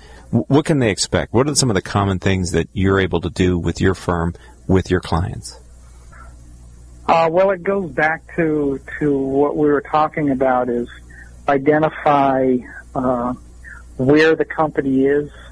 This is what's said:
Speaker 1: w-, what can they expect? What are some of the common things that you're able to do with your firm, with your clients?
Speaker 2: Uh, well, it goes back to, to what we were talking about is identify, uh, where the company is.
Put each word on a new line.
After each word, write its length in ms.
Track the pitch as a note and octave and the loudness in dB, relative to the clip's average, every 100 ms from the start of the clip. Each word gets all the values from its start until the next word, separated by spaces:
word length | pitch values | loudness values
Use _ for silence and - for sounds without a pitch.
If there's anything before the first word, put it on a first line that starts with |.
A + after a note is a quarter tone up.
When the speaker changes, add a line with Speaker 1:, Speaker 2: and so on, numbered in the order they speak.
| - - - | -16 -20 -4
Speaker 1:
w-, 180 | A#2 - | -4 2
what 160 | C#3 | 0
can 160 | D#3+ D3+ | 2 0
they 100 | A#2+ | 0
expect? 420 | F#2 - F#2 C#2+ | 0 -2 -2 0
What 160 | G#2+ C#3 | 0 0
are 60 | |
some 160 | C#3+ C3 | 0 0
of 40 | |
the 80 | F#2+ | 0
common 360 | - G#2 G2+ F#2 | -2 0 0 0
things 320 | - F#2 F2 | 0 -2 0
that 180 | E2 E2 | -2 -2
you're 260 | - F#2+ F#2+ | 0 2 2
able 220 | F#2 F2 | 2 -2
to 100 | E2+ | -4
do 280 | - F2+ F2+ | 0 0 0
with 220 | E2 E2+ | -2 0
your 140 | F#2 | 0
firm, 400 | F#2 - F2 E2+ - - - - | 0 -2 -2 -2 -6 -14 -12 0
with 240 | F#2 - | 0 2
your 100 | F2+ | -2
clients? 600 | - E2 F#2 - - - - - - - - - - - - - - - - - - | 0 -2 -2 -6 -14 -18 -20 -20 -20 -20 -20 -20 -20 -20 -20 -20 -20 -20 -20 -12 0
Speaker 2:
Uh, 220 | E3 E3 | 2 2
well, 200 | E3+ F#3+ | 2 2
it 120 | F#3+ | 0
goes 280 | F3 G3+ F3 | -2 -2 -4
back 300 | C3+ D#3 D#3+ - | -2 -2 -2 -8
to, 460 | - E3 D3+ C#3+ C3+ - - | -2 0 0 -2 -4 -8 -4
to 180 | D3+ C#3 | -2 0
what 400 | C3+ C3+ C#3+ D#3+ | 0 0 0 2
we 120 | D3+ | 2
were 140 | C#3+ | 2
talking 480 | - D#3 D#3 D#3+ D3 | 0 0 0 0 -2
about 380 | C3 C3+ B2+ B2+ | 0 2 0 0
is 200 | A#2+ A#2+ - - - - - - | -2 -4 -10 -20 -20 -20 -12 -2
identify, 1120 | C#3 C#3 D3+ D#3 - - C#3+ C3+ C3 C3 B2+ - - - | 0 2 2 2 -2 0 2 2 2 2 0 -4 -18 -12
uh, 400 | C#3+ B2+ B2 B2 B2 - - - - - - | -6 -2 -2 -4 -8 -12 -20 -20 -20 -16 -4
where 360 | C3 D3+ D#3+ | 2 4 4
the 100 | D#3+ | 2
company 600 | D3 - D#3 - C#3 C3 | -2 -2 -4 -2 -2 0
is. 260 | C#3 C#3+ D3 - - | 2 0 -2 -10 -20